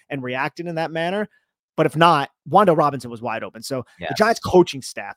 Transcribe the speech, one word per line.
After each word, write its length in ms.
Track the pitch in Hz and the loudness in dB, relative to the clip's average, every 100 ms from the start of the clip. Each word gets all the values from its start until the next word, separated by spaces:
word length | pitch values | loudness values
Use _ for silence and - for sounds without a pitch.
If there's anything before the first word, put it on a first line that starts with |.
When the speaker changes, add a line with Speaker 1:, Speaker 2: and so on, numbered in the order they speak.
| - | -12
Speaker 1:
and 140 | 139 | -8
reacted 420 | 123 127 147 - 170 | -6 -4 -4 -6 -8
in 80 | 160 | -6
that 140 | 156 | -6
manner. 380 | 165 170 202 208 _ _ _ _ - | -4 -4 -4 -6 _ _ _ _ -2
But 80 | 156 | 0
if 100 | 151 | 4
not, 360 | 170 151 139 _ 151 | 6 6 0 _ 2
Wan'Dale 260 | 170 202 160 | 4 6 4
Robinson 360 | 147 135 120 | 2 0 -8
was 100 | 117 | -10
wide 220 | 117 113 | -6 -6
open. 180 | 101 113 | -8 -12
So 240 | - 131 - - | -8 -8 -8 -10
Speaker 2:
Yes. 100 | 80 | -6
Speaker 1:
the 60 | - | 0
Giants 240 | 214 226 | 0 0
coaching 420 | - 180 175 135 | 2 2 2 -6
staff 340 | - - 101 | -12 -12 -14